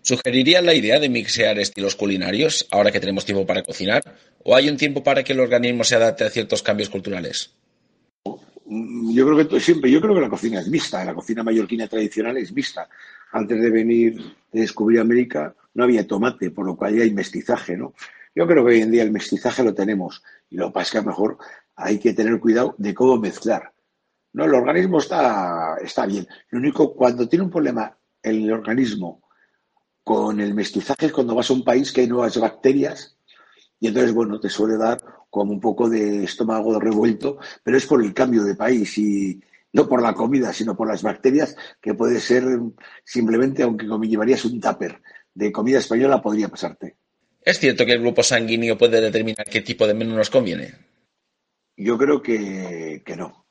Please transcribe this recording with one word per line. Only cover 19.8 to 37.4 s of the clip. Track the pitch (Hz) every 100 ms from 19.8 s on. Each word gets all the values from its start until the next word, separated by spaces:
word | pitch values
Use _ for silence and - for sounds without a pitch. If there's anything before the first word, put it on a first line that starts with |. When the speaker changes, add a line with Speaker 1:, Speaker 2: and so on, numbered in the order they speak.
| 101 101 87 - - _ _
Speaker 2:
y | 87
lo | 95
que |
pasa | 95 -
es |
que | 110
a |
lo | 104
mejor | - 107 - - - _ -
hay | - 104
que | 117
tener | 101 110 113
cuidado | 117 113 127 -
de | 104
cómo | 90 127 120
mezclar, | 101 - 113 98 - _ _ _ _ _ _
¿no? | -
El | 156
organismo | 131 127 165 185 165
está, | - 175 131 104 90 85 80 80
está | 110 - 107
bien. | 101 87 - _
Lo | 120
único, | 143 - 147
cuando | - 127 120 117
tiene | 170 185
un |
problema | 170 143 117 110 _ _ _
el | 110 110 107
organismo | 110 110 120 123 104 87 - _ _ _ _ _ _ _ _
con | - 107 107 104
el | 101
mestizaje | 104 98 101 - 139 156
es |
cuando | 139 123 117
vas | 120
a |
un | 127
país | 123 127 143
que | 131
hay | 120
nuevas | 123 120 113
bacterias, | 110 - 135 139 139 - - _ _ _ _ _ _ _
y | 110
entonces, | 113 120
bueno, | 113 110 104
te | 101
suele | - 110 110
dar | 110 120 - - _
como | 104 101
un | 101
poco | 113 104 117
de | 113 104 104 92
estómago | - 110 110 107 107
revuelto, | 107 107 117 107 135 -